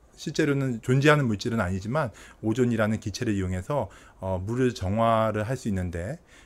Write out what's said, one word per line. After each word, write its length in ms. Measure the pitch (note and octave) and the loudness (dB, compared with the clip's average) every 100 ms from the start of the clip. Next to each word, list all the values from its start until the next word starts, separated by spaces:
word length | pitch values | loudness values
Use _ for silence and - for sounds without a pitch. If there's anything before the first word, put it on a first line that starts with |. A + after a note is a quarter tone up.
| _ - | _ -14
실제로는 640 | - D3+ D3+ C#3 C3+ A#2 | -6 0 0 2 0 -2
존재하는 460 | - C3 C#3+ D3+ C3 | 2 4 6 6 4
물질은 320 | G2+ A#2+ A2+ | 0 -2 0
아니지만 500 | F#2 F#2+ G#2 C#3+ C3+ - - - | 0 -2 -2 -4 -4 -8 -20 -6
오존이라는 600 | G#2+ A2+ B2 A2+ G#2+ G#2+ | -2 2 2 2 2 0
기체를 320 | - F#2+ A2 | -4 -4 -2
이용해서, 560 | G2+ F#2 F#2 F2+ D3 G#2 - - - | 0 0 -4 -4 -4 -4 -10 -20 -10
어, 200 | F#2+ F#2 F#2+ | -4 -4 -2
물을 280 | A#2+ B2+ | 0 0
정화를 720 | A2+ F#2+ G#2 A2+ A2+ A2 G#2+ | 0 -2 2 2 4 2 0
할 140 | G#2+ C3 | -4 -4
수 100 | A#2+ | -2
있는데 520 | F#2+ F2+ E2+ F2+ D#3+ _ - | -2 -2 -4 -8 -10 _ -20